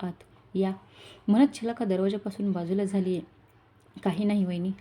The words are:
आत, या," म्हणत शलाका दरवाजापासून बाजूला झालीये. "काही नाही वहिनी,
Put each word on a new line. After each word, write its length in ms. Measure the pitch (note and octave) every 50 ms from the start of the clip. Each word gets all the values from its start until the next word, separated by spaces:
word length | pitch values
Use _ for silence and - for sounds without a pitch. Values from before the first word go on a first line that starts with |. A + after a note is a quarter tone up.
आत, 220 | - F3+ F3 - - _ - - - - -
या," 160 | F#3+ F#3+ F#3+ F#3+ F#3+ - - - - - - - - -
म्हणत 200 | - G#3 A3+ C#4+ C#4+ -
शलाका 320 | - A3+ A#3 A#3 - A#3+
दरवाजापासून 680 | G3+ F#3 F3+ F#3+ G3 G#3 G3+ G3+ G#3+ G3 - G3+ G3+
बाजूला 320 | F#3 F3 E3+ E3 F#3+ G3 G3+
झालीये. 380 | G3 G3 G3 F#3 F#3 F#3 E3+ - - - - - _ _ _ _ _ _ _ _ - _ - -
"काही 200 | G3 E3+ F3 G#3
नाही 220 | G#3 G#3 G#3 F#3+
वहिनी, 260 | F3+ F3+ F3 F3 F#3+ F#3+ -